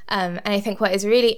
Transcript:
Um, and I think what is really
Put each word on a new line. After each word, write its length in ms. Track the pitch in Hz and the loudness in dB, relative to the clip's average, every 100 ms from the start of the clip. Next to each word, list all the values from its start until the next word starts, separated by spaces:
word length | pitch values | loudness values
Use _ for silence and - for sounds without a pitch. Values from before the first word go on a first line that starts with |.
| - | -4
Um, 320 | 202 180 175 | -2 -2 -4
and 80 | 208 | -2
I 60 | 202 | -2
think 220 | 214 196 | -2 0
what 120 | 208 | 0
is 140 | 190 202 | 0 2
really 260 | 240 233 | 4 4